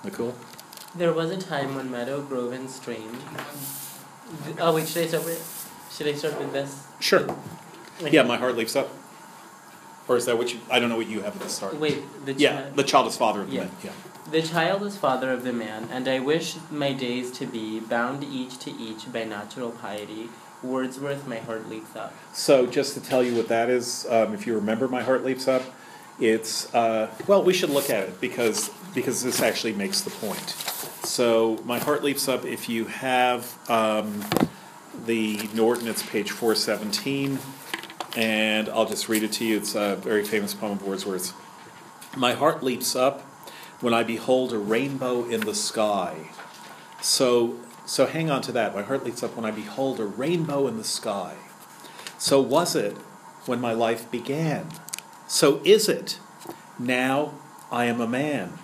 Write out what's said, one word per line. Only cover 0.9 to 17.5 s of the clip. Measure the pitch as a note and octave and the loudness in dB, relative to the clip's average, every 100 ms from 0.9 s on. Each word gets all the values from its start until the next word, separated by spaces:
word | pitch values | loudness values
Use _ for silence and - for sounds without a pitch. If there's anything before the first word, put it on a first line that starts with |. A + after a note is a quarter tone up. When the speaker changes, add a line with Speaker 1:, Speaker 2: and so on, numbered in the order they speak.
Speaker 2:
There | E3+ E3+ | 0 2
was | D#3+ E3 | 2 0
a | - | -4
time | - D3+ C3+ C#3 | -4 -2 -2 -4
when | C3 | -6
meadow, | A#2+ A#2+ C#3+ | -4 -4 -4
grove, | C#3 C3 B2 | -4 -4 -4
and | C3 C3 | -6 -8
stream. | - - A2+ A2 B2 C#3+ - - C#3+ C3+ C#3 - - - - - D#3+ | -10 -8 -8 -8 -12 -10 -10 -10 -10 -10 -10 -12 -14 -16 -18 -14 -10
Th-, | D3 D#3+ | -8 0
oh, | E3+ D#3+ | 2 4
wait, | D#3 | 2
should | E3+ | 0
I | E3 | 0
start | D#3+ E3 | 0 -2
with, | E3 - - - - - | -6 -8 -12 -14 -16 -16
should | - D3 | -4 -2
I | |
start | D3 D#3 D3 | 0 -2 -4
with | C3+ | -4
this? | C#3 C#3 - - - | -4 -6 -8 -16 -4
Speaker 1:
Sure. | - F#3+ - - - - - - - - | 4 4 4 -6 -10 -16 -18 -18 -18 -8
Speaker 2:
Okay. | D#3+ | 4
Speaker 1:
Yeah, | D#3 | 6
my | A#2+ A#2 | 6 4
heart | B2+ A#2 | 2 2
leaps | A2+ C#3+ | 0 0
up. | C3 - - - - - - - - - - - - | -2 -6 -18 -20 -20 -20 -20 -20 -20 -20 -20 -20 2
Or | B2 | 2
is | - | 4
that | D3 | 2
what | - | 0
you, | A2+ - | -4 2
I | B2+ | 4
don't | A#2+ | 4
know | A2+ | 0
what | G#2+ | -2
you | G#2+ | -2
have | G2+ F#2+ | -4 -6
at | |
the | - | -6
start. | - G3 D3+ | -4 -4 -2
Speaker 2:
Wait, | D3+ C3+ - - C3+ | 0 0 -4 -10 -6
the | |
Speaker 1:
Yeah, | C3+ D3 C#3 | 4 4 4
Speaker 2:
chi- | C3+ C#3 | -2 0
Speaker 1:
the | |
child | C3+ C#3+ A#2 | 6 6 6
is | - | 4
father | A#2 G2+ | 2 2
of | F#2+ | -2
the | - | -4
Speaker 2:
Yeah. | |
Speaker 1:
man, | F#2 - | -6 -10
yeah. | - - - - - | -12 -12 -16 -16 -2
Speaker 2:
"The | D#3 | 0
child | D#3+ E3+ E3 G3 | 2 2 2 0
is | G3+ G3+ | -2 0
father | C#3+ B2+ C3 | 2 2 0
of | B2+ | -2
the | B2 | -2
man, | A#2 G#2+ A2 A2+ | -4 -4 -8 -6
and | B2+ B2+ | -4 0
I | C3 | 0
wish | C3 E3 E3+ E3 - | 2 2 0 -8 -10
my | D3 C#3+ | -2 -2
days | B2 B2 B2 B2 | -2 -2 -2 -4
to | - | -6
be | B2+ | -8